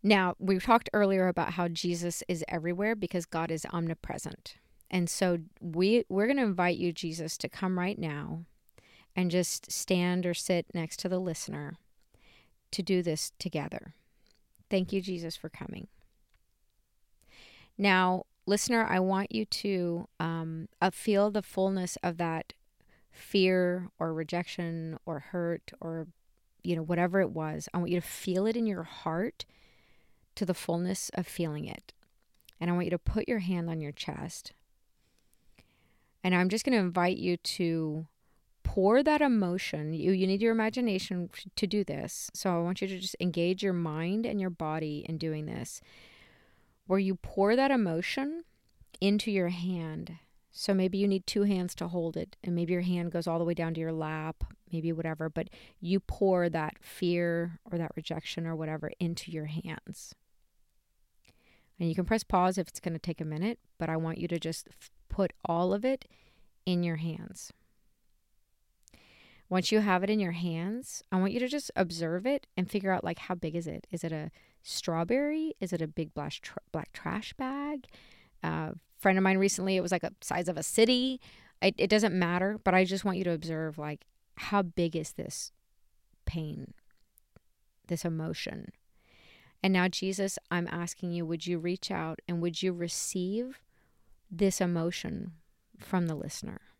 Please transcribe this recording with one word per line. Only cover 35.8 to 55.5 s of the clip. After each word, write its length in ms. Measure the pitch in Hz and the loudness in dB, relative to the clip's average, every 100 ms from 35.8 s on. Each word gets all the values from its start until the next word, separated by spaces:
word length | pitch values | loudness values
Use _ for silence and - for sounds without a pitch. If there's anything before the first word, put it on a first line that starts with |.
| _ _ _ _ | _ _ _ _
And 120 | - 180 | 2 4
I'm 140 | 185 | 4
just 160 | 214 - | 2 4
gonna 120 | 240 | 4
invite 400 | 185 175 180 185 | 4 4 2 2
you 200 | 180 175 | 0 0
to 720 | - - 175 165 156 151 160 _ _ _ _ _ | -2 0 0 2 0 -4 -8 _ _ _ _ _
pour 380 | - - 190 240 | -2 4 6 6
that 180 | 285 302 | 6 6
emotion. 720 | 294 226 185 175 - 156 151 | 6 4 4 0 -2 -4 -4
You, 180 | 160 160 | 0 2
you 160 | 190 185 | 4 4
need 140 | 196 | 4
your 100 | 226 | 4
imagination 800 | 226 220 226 240 190 185 180 175 | 4 2 0 0 0 -2 -4 -4
f-, 120 | - 196 - | -8 -12 -4
to 100 | 202 | 0
do 180 | 208 | 0
this. 460 | 190 147 - - - | 0 -4 -6 -8 -10
So 200 | - 196 175 | -4 0 0
I 60 | |
want 200 | 170 185 | 0 -2
you 60 | 190 | -4
to 100 | 190 | -4
just 160 | 185 - | -8 -2
engage 440 | 180 170 170 185 | -2 2 0 2
your 100 | 202 | 0
mind 520 | 180 165 151 165 202 226 | 0 0 -2 -2 0 0
and 140 | 208 | -2
your 100 | 185 | -2
body 560 | 170 156 156 156 147 - | -2 -2 -2 -2 -6 -6
in 80 | 160 | -4
doing 280 | 160 156 151 | -2 -4 -4
this, 360 | - 123 - - - - - - _ _ _ _ _ - | -8 -8 -12 -18 -20 -20 -20 -20 _ _ _ _ _ 0
where 140 | 190 | 2
you 160 | 196 185 | 2 0
pour 400 | - - 202 233 | -4 2 4 6
that 160 | 269 | 4
emotion 720 | 262 202 165 180 - 277 330 339 _ _ _ - - | 4 2 0 -2 -4 -4 -6 -12 _ _ _ -20 -2
into 300 | 196 208 226 | 2 2 2
your 180 | 196 175 | 0 0
hand. 640 | 175 175 180 160 156 170 165 _ _ _ | 0 -2 -4 -4 -8 -10 -14 _ _ _
So 220 | - - | -10 0
maybe 240 | 190 185 190 | 4 4 4
you 100 | 202 | 2
need 180 | 190 - | 2 0
two 180 | 214 | 2
hands 300 | 202 190 175 - | 4 2 0 -4
to 120 | 170 | -4
hold 280 | 175 165 160 | -2 -2 -4
it, 180 | 190 - | -8 -8
and 100 | - 175 | -2 0
maybe 180 | 170 | 2
your 80 | 180 | 0
hand 300 | 180 180 170 | 2 0 0
goes 160 | 170 170 | -2 0
all 120 | 165 | 0
the 60 | 170 | 0
way 80 | |
down 200 | 170 165 | 0 -2
to 60 | 165 | -2
your 120 | 160 | -4
lap, 500 | 160 156 156 156 - - - _ | -4 -4 -4 -6 -6 -8 -8 _
maybe 200 | 165 165 | -4 -2
whatever, 380 | 165 160 156 160 | -2 -2 -2 -4
but 200 | 156 - | -4 -6